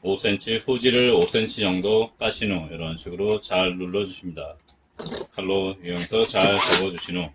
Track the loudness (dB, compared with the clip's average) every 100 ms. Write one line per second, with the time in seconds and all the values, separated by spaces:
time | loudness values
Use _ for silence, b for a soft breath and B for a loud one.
0 | -2 0 0 0 0 -4 -2 2 2 4
1 | 4 4 4 2 0 0 0 0 2 2
2 | 0 _ -4 -2 -2 -4 -6 -8 -8 -6
3 | -8 -4 0 0 0 0 0 -2 -4 -2
4 | 0 -2 -4 -10 -14 -16 -20 -20 _ _
5 | -4 -4 -4 -6 0 0 0 -6 -8 -4
6 | -2 0 2 4 4 4 4 4 2 -2
7 | -4 -2 -6